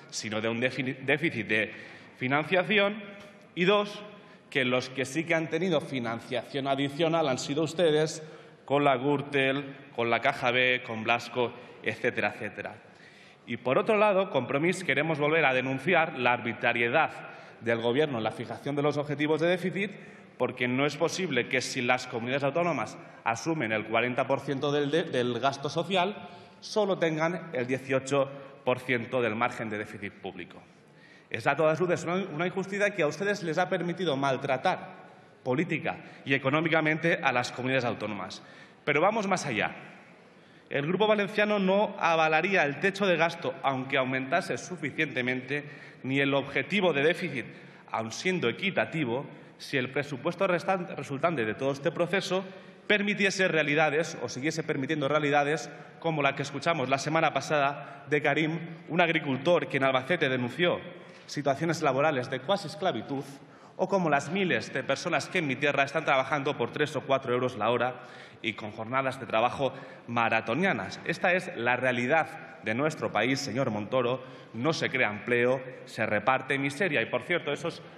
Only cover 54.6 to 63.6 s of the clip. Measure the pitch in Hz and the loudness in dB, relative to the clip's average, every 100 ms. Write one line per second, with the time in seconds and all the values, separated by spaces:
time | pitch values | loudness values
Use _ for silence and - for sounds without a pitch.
54.6 | 151 143 131 156 135 151 147 147 143 160 | -2 -2 0 0 2 2 4 4 4 0
55.6 | - - - - 165 156 139 135 135 139 | -4 -12 -18 -6 -2 2 2 0 -4 -4
56.6 | 170 165 123 135 147 160 156 135 - 156 | -2 0 2 0 2 2 2 2 0 2
57.6 | 139 143 - - - 147 143 147 156 165 | 2 0 -12 -14 -2 2 2 2 2 -2
58.6 | 165 - - 160 170 160 151 127 175 175 | -6 -14 -6 2 4 4 0 0 4 4
59.6 | 135 139 135 131 127 180 147 127 120 - | 2 0 4 2 2 0 2 2 -2 0
60.6 | 175 104 - - - - - - 143 135 | 0 0 -4 -16 -18 -20 -10 -4 0 0
61.6 | 165 151 151 131 151 139 127 131 - 196 | 0 2 2 4 2 2 -2 -4 0 0
62.6 | 151 - 185 143 - 139 - - - - | -2 -4 -2 -2 -4 -6 -6 -14 -20 -20